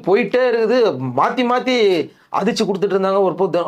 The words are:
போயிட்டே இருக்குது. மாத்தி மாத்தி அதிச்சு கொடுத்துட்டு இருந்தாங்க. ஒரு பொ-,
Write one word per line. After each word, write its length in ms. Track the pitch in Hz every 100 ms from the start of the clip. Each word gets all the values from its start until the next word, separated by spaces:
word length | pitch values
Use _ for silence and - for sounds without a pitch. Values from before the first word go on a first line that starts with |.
| -
போயிட்டே 360 | 202 233 247 254
இருக்குது. 300 | 233 220 254 214 127 131 123
மாத்தி 260 | 202 240 240
மாத்தி 260 | 247 247 247 208 175 - - - -
அதிச்சு 240 | 196 - 202
கொடுத்துட்டு 280 | 202 190
இருந்தாங்க. 260 | 190 190 196
ஒரு 140 | 190
பொ-, 320 | 165 185 165